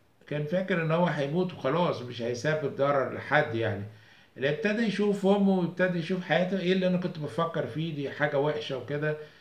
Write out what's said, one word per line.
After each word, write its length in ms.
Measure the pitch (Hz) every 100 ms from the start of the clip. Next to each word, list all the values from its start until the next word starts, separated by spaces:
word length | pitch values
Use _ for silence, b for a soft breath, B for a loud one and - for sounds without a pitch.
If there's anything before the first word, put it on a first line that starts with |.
| _ _ -
كان 180 | 147
فاكر 380 | 147 180 190 175
إن 80 | 160
هو 120 | 170 175
هيموت 460 | 147 139 170 180
وخلاص، 480 | - 131 165 165 113
مش 200 | 123 117
هيسبب 540 | 117 117 151 147 139 -
ضرر 380 | 139 139 120
لحد 400 | 104 - 147 147
يعني. 300 | 113 110 101 107 B B B B 117
اللي 120 | 139
ابتدى 340 | 147 202 214
يشوف 440 | 220 202 208 196 190
أمه 320 | 202 196 190
وابتدى 400 | 170 - 185 175
يشوف 260 | 156 185
حياته، 340 | - 170 185 190
"إيه 120 | 175
اللي 140 | 190 185
أنا 100 | 175
كنت 200 | 180 156
بفكر 480 | 147 - 165 160 139
فيه؟ 280 | 151 165
دي 160 | 143 139
حاجة 280 | - 147 143
وحشة" 380 | 151 147 - 131
وكده، 380 | 104 147 151 151 B B